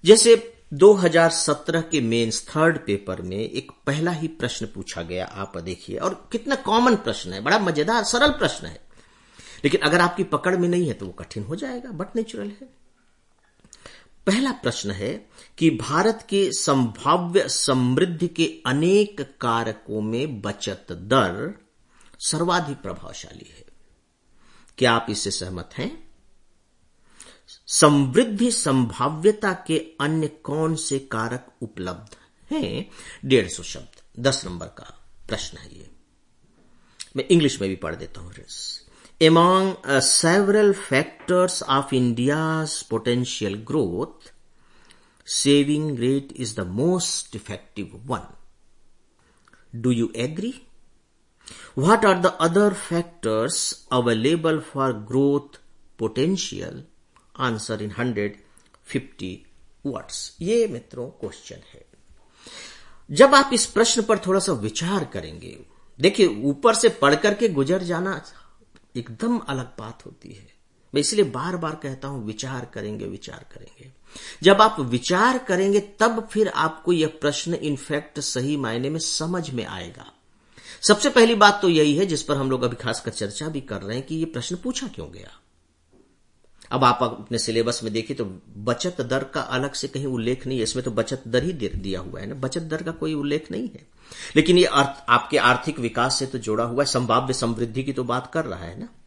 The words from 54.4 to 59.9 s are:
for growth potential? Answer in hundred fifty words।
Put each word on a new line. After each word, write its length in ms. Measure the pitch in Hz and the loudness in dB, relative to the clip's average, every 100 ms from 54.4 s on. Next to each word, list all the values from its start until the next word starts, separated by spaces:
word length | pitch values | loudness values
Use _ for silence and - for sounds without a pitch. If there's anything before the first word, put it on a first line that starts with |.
| 160 160 - 139 | 0 -2 -4 -4
for 160 | 135 110 107 | -2 -2 -2
growth 440 | 123 139 143 139 - - - - - | 2 2 2 -4 -20 -20 -20 -20 -6
potential? 720 | 110 127 156 190 - 95 87 131 - _ _ _ _ - | -4 0 0 0 -4 -8 -10 -12 -20 _ _ _ _ -4
Answer 340 | 127 110 - 110 | -2 -2 -6 -6
in 100 | 107 | -6
hundred 420 | 95 123 107 104 101 _ _ _ _ - | -4 -4 -2 -4 -6 _ _ _ _ -8
fifty 400 | - - - 95 92 - - - _ | -8 -8 -12 -12 -12 -18 -20 -20 _
words। 440 | 139 | -8